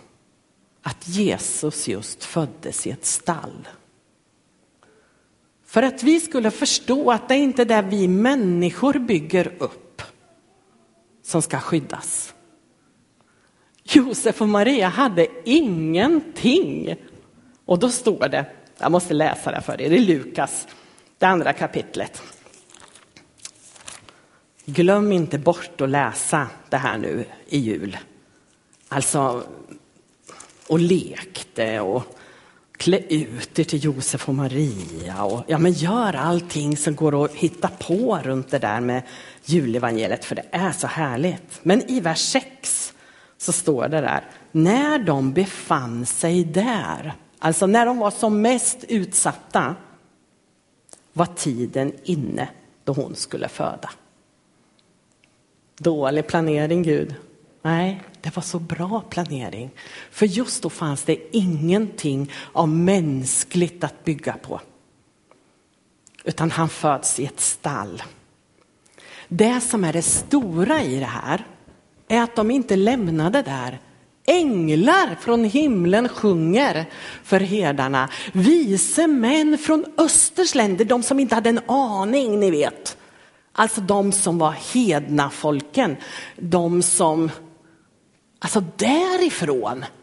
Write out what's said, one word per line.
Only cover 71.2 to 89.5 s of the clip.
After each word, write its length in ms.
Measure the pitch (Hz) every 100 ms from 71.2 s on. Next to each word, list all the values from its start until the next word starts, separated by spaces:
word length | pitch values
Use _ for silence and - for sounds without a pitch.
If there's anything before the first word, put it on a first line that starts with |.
| 123 185 - - - - _ _ -
är 140 | 226
att 140 | 233 233
de 140 | 214
inte 260 | 269 233 190
lämnade 680 | 208 262 175 160 160 277
där. 380 | 185 135 123 127 - _ _ _ -
Änglar 920 | 359 302 196 156 156 240 381 294 165
från 240 | - 233
himlen 640 | 220 254 302 202 175 208 247
sjunger 760 | - 208 170 160 214 277 160 160 - - -
för 160 | - 190
herdarna. 680 | 175 208 160 143 131 135 135 - -
Vise 760 | 185 196 339 247 190 - - 330
män 520 | 277 226 311 302 302
från 260 | - 311 - -
Östers 580 | 320 - - - 349
länder, 300 | 277 208 180
de 180 | 226 247
som 180 | 233 277
inte 140 | 247
hade 160 | 226 226
en 200 | 226 -
aning, 680 | 269 254 196 196 277 240 208
ni 100 | 196
vet. 460 | 151 139 - - - - - - _ _
Alltså 280 | - 220 220
de 320 | 185 202 202
som 260 | 196 175 170
var 140 | 151
hedna 800 | 147 - 254 226 151 143 147 139
folken. 640 | - 151 143 - 262 214 135 - - - -
De 460 | 175 180 170 175
som, 480 | 175 - 165 156 160 - - - _ _ _ _ _ _ _ -
alltså 260 | 180 220 165 -
därifrån 1080 | 220 302 370 370 349 - 151